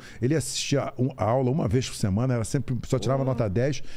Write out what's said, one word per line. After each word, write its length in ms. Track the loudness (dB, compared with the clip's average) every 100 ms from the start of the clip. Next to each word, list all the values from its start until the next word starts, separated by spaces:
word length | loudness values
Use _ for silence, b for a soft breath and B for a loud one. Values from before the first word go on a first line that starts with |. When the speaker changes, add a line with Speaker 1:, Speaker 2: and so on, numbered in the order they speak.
| B B
Speaker 1:
Ele 140 | 0 0
assistia 560 | -2 -4 0 0 0 -2
um, 120 | -2 0
a 80 | 2
aula 260 | 2 2
uma 160 | 2 2
vez 200 | 0 0
por 60 | -2
semana, 380 | 0 2 2
era 100 | 0 0
sempre, 300 | -2 -2 -4 0
só 100 | 0
tirava 260 | 2 0
Speaker 2:
Oh. 20 | 0
Speaker 1:
nota 240 | 0 0
dez 340 | 2 0 0 B